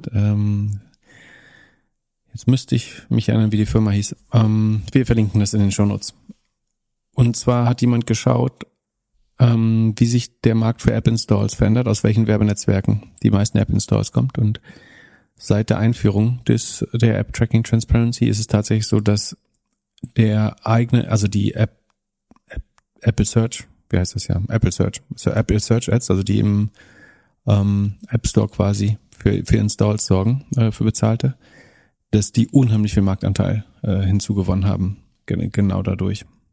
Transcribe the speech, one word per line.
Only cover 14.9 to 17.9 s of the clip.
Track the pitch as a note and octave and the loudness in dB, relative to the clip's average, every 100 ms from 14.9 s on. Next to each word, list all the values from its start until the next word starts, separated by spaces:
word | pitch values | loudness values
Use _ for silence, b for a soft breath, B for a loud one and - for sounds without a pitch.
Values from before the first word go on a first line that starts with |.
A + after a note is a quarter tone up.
| B B B B B | B B B B B
seit | - G#2 A2 | -2 -2 0
der | A2 | 0
Einführung | A2 A2+ G#2 G2+ A2 B2 | 0 0 0 2 0 0
des, | - A2+ - - - | 0 0 -2 -6 -6
der | A#2 A2+ A2 | 0 2 0
App | A2 | -2
Tracking | - A#2 A2+ | -4 0 0
Transparency | A2+ A2+ - | 0 0 2